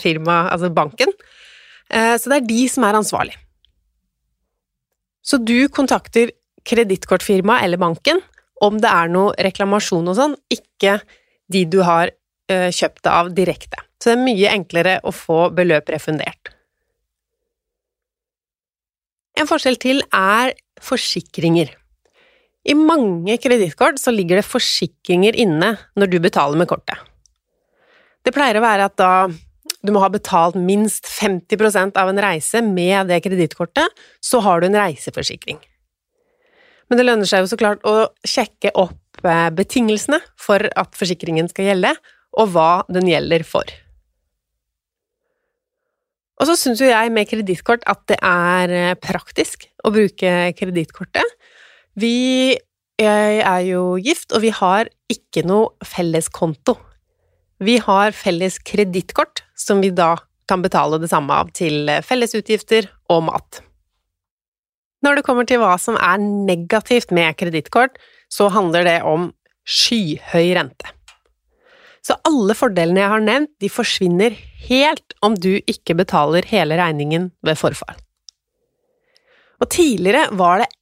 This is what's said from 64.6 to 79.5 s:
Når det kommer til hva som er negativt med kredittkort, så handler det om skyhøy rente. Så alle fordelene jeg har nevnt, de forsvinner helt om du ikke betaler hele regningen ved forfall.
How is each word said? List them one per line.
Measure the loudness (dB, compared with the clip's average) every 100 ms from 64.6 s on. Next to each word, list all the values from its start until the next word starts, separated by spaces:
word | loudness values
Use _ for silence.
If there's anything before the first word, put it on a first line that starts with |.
| _ _ _ _
Når | 0 2
det |
kommer | 0 0 2
til | 2
hva | 4 2
som | 0 0
er | 0 0
negativt | 0 -2 -2 -2 -2 -4 0 -2 2
med | 0 0 -2
kredittkort, | -6 -6 -2 0 0 -2 _ _ _
så | 0 2
handler | 2 0 0
det | 2 0
om | 0 -2 -4 -10 _ _ -6
skyhøy | -2 0 0 -2 -6 -4 0 2
rente. | 0 -2 -10 -20 -20 _ _ _ _ _ _ _ _ -20 _ -6
Så | -2 0
alle | 2 2
fordelene | 2 0 2 2 2
jeg | 2
har | 2
nevnt, | 2 0 -2 _
de | -6
forsvinner | -4 -4 -2 0 2 0 -2 -14 -20 -2
helt | 0 2 0 -10 -4 -2
om |
du | 0 0 -2 -2
ikke | -8 -4 -2
betaler | 0 2 2 0 0
hele | 0 0 0
regningen | 0 -2 -2 -2 -4 -6 -4
ved | -2
forfall. | -2 -4 -12 -18 _ _ _ _ _ _ _ _ _ _ _ _ _ _ _